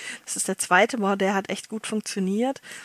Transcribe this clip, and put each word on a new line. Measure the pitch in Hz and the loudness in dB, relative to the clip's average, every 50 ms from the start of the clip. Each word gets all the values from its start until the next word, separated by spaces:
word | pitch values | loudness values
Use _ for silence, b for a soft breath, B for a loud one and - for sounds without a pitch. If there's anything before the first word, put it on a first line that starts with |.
| B B B B B | B B B B B
Das | - - | -8 -4
ist | - - | -4 -2
der | - 190 | -2 -2
zweite, | - - - 180 185 220 240 269 | -2 2 4 6 6 6 6 4
boah, | 226 196 196 202 | 0 2 2 2
der | 196 190 190 208 | 2 2 2 2
hat | 196 196 - | 0 0 -2
echt | 196 - - - | -6 -8 -8 -8
gut | 220 220 - | -10 -8 -6
funktioniert. | - 220 214 - - - 202 185 185 196 220 247 269 269 - B B B B | -4 -4 -4 -4 -4 -4 -2 0 0 2 2 0 0 -2 -4 B B B B